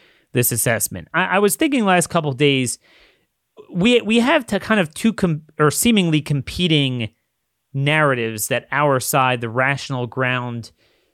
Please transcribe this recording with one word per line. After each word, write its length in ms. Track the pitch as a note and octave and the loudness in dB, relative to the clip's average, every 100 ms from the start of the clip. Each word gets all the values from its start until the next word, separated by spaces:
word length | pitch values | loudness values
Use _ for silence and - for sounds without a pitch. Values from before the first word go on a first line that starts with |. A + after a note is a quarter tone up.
| _ _ _ | _ _ _
this 200 | B2 B2 | -2 0
assessment. 560 | A#2+ C3 A2 - F#2 D#2 | -2 -2 -2 -4 -8 -6
I, 120 | D#3+ | -4
I 140 | F#3 F#3 | 0 2
was 160 | G#3 - | 2 0
thinking 280 | D#4 C4+ | 0 0
last 220 | G3+ F3+ E3+ | 2 2 2
couple 240 | F3 D3+ | -2 -2
of 60 | B2 | 0
days, 420 | D3 C3+ B2 - _ _ _ _ _ _ _ - - | 2 2 -2 -6 _ _ _ _ _ _ _ -20 -10
we, 320 | G3 G#3+ A#3+ | 0 2 2
we 180 | G3+ A#3 | 2 2
have 260 | A#3+ D#4+ A#3+ | 4 0 0
to 140 | G3 | -6
kind 180 | - G#3+ | 0 0
of 160 | E3 | 0
two 180 | - A3+ | 0 -2
com-, 300 | - F3+ D3+ - - | 0 -2 -2 -8 2
or 140 | D3+ | 2
seemingly 480 | - A#3+ A3 E3+ D#3 | 4 2 4 4 0
competing 880 | - C#3+ - - F3+ D#3 C3+ B2 A2 _ _ _ _ _ _ | 0 -4 -2 -2 2 2 2 -2 -8 _ _ _ _ _ _
narratives 720 | C#3 C#3+ D#3 D3 B2+ A2+ A2 - | -4 0 2 2 0 -4 -6 -4
that 200 | A#2+ - | -4 -2
our 300 | C3+ D3 C3 | -2 0 0
side, 400 | - C#3+ B2+ B2+ | 0 0 0 0
the 80 | A#2 | -4
rational 580 | A#2 C3 C#3 - C3 A#2+ | -2 0 -2 -6 -6 -6
ground 640 | C3 B2+ B2+ B2 A#2 A2 _ _ _ _ | -4 -2 -2 -6 -10 -12 _ _ _ _